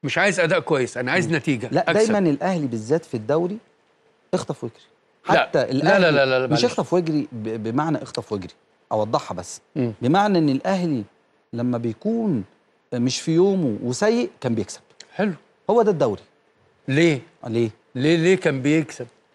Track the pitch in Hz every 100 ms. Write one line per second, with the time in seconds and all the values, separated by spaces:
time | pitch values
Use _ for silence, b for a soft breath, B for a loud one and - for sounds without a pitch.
0 | 143 165 196 185 170 175 147 147 120 -
1 | 127 170 117 160 127 127 101 143 170 180
2 | 220 214 180 143 175 180 139 117 110 160
3 | 170 120 107 151 175 214 _ _ _ _
4 | _ _ _ 180 - 143 120 - _ _
5 | _ _ - 165 131 156 127 131 156 196
6 | 175 143 135 131 131 151 240 - 160 180
7 | 165 151 123 120 110 113 110 120 156 151
8 | 131 - - 104 87 - _ _ _ 110
9 | 107 143 - 90 90 - _ - 120 107
10 | 120 175 208 185 156 135 185 190 175 135
11 | 104 _ _ _ _ 117 123 120 117 110
12 | 208 226 220 139 92 _ _ _ _ 123
13 | 120 - - 160 190 190 147 104 120 127
14 | 208 233 240 - 131 113 98 - _ _
15 | - - 208 160 _ _ - 226 214 170
16 | 135 98 - _ _ _ _ _ - 135
17 | 170 139 - _ - 113 117 - _ 127
18 | 139 170 165 185 175 135 131 156 151 -
19 | 120 _ _